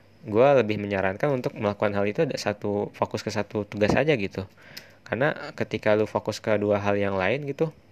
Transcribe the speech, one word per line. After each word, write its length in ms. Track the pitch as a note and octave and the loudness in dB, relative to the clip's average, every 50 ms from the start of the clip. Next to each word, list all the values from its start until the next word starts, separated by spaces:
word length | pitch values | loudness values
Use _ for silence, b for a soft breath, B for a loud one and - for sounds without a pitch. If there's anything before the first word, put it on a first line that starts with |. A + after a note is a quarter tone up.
| B B - - - | B B -20 -16 -8
gua 320 | A#2 G2+ A2 C3 C#3+ C#3+ B2+ | 0 4 4 6 6 6 4
lebih 240 | G#2+ G#2 G#2+ G#2 | 4 2 0 -2
menyarankan 480 | G2+ G2+ G2+ F#2+ F#2+ F#2+ F#2+ G#2 - D3+ | -2 -2 0 0 0 0 0 0 0 0
untuk 240 | C#3 B2+ A#2+ - - | 0 0 -2 -4 -4
melakukan 400 | - A2 G#2 G2+ - A2 G#2 G2+ | -2 -2 -2 0 0 0 0 0
hal 120 | G2+ G2+ G#2 | 0 0 0
itu 160 | G#2 - E3 | 0 0 -2
ada 80 | C#3 - | -2 -2
satu, 560 | - - G#2 G#2 - - G#2 G2+ G2+ G#2 - - - | -4 -4 -4 -4 -4 -2 -2 -2 -2 -2 -4 -4 -4
fokus 240 | A2 - - A2 | -4 -4 -4 -6
ke 80 | - G#2+ | -6 -4
satu 320 | - G#2+ G#2 - - G#2+ G#2 - | -4 -4 -4 -4 -4 -6 -6 -4
tugas 240 | - G2+ G#2 G2+ A2 | -2 0 2 2 4
aja 240 | B2 C#3 D#3 D3 A2 | 2 2 2 2 0
gitu. 320 | G2 F#2 - F#2+ G2 - - B B B B B B B B B B | 0 -4 -6 -6 -8 -10 -12 B B B B B B B B B B
Karena 280 | - G#2 A2 C3+ D#3 - - - D3 - | -6 -2 0 0 0 -2 -4 -8 -10 -6
ketika 400 | - A2+ - A2+ G#2+ - A2 G#2+ | -6 -6 -4 -4 -2 2 2 4
lu 160 | G#2+ G#2+ - | 4 2 0
fokus 320 | - G#2+ - A2 G#2+ - | -2 -4 -2 -4 -6 -4
ke 160 | - A2+ G#2+ G#2 | 0 0 0 2
dua 240 | G#2 G#2 G#2 G2+ | 2 2 2 2
hal 160 | G2+ G2+ G2+ G2+ | 2 0 0 0
yang 200 | G2+ G2 G2 F#2+ | 0 0 0 0
lain 280 | F2+ F#2+ B2 D3 D3 C#3 | 0 0 0 -2 -4 -6
gitu, 240 | C#3 - D#3+ D#3+ - - - - | -4 -2 -4 -4 -4 -10 -20 -20